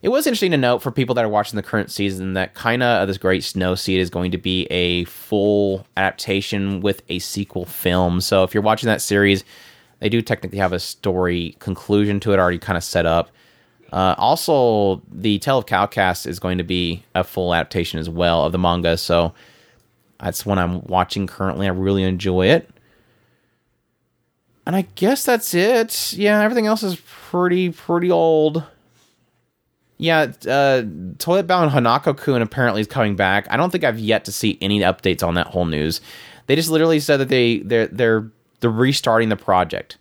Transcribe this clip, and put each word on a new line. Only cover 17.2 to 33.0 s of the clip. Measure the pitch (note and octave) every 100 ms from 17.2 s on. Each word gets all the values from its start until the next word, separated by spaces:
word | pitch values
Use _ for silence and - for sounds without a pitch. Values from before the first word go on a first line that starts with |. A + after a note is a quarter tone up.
| F2+
full | - F2+
adaptation | E2+ D#2+ F#2+ E2+ D#2+
as | E2
well | E2 F2 E2+ D#2
of |
the | F2+
manga. | F2+ F2 E2+ E2+
So | - E2+ E2+ - - _ _ _ _ _ _ _
that's | - F2 -
one | G2
I'm | F2 F2+
watching | - F#2 F2+ - F#2+
currently. | - F#2+ C#2+ G2
I |
really | F#2 F#2+ G2
enjoy | F#2+ F#2 G2 F2+ F#2
it. | E3 - _ _ _ _ _ _ _ _ _ _ _ _ _ _ _ _ _ _ _ -
And | F3+
I | F#3 -
guess | F#3 C4+ -
that's | A#3+ -
it. | F3 G3 B3 A3+ - -
Yeah, | G3 G#3 G#3
everything | G#3+ A#3+ G#3+
else | A3
is | G#3+ F3 _ - -
pretty, | F3+ F3+ F3+ F3+
pretty | E3 - E3+ F3+
old. | E3+ E3 D#3+ D#3 D#3+ C#3+ _ _ _ _ _ _ _ _ _ _ _ _ _
Yeah, | E3 D#3+ C#3+ - -
uh, | C3+ C#3 C3+ A2 D#2 F#2 -
Toilet | - F#3 F3
Bound | F3+ D#3+
Hanako-kun | C#3 A#2 B2+ - C#3 - B2+
apparently | A2+ - B2 G#2
is | G#2+
coming | -